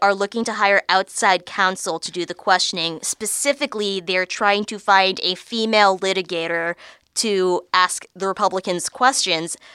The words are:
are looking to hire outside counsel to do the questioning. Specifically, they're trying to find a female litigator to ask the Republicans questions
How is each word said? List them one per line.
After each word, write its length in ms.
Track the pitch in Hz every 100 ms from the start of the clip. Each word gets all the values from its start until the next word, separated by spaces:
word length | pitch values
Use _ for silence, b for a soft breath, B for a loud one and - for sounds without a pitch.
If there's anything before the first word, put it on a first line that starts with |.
are 140 | 202
looking 280 | 196 202 226
to 100 | 226
hire 260 | 202 202 196 -
outside 560 | 185 196 - 208 185
counsel 540 | - - 185 185 185 160
to 120 | -
do 140 | 180
the 100 | 170
questioning. 640 | - 208 185 - 180 165 160
Specifically, 1000 | - - 214 - 285 285 294 220 208 190
they're 240 | 170 185 180
trying 380 | - 208 208 208
to 120 | 208
find 420 | - 190 190 190
a 120 | 180
female 640 | 180 - 233 220 214 202 185
litigator 760 | 190 190 170 170 165 170 170 175 B B B
to 460 | - 226 190 185 175 -
ask 320 | 185 180 - - 185
the 100 | 196
Republicans 640 | 190 196 185 196 175 -
questions 680 | - 254 269 185 160 165 - B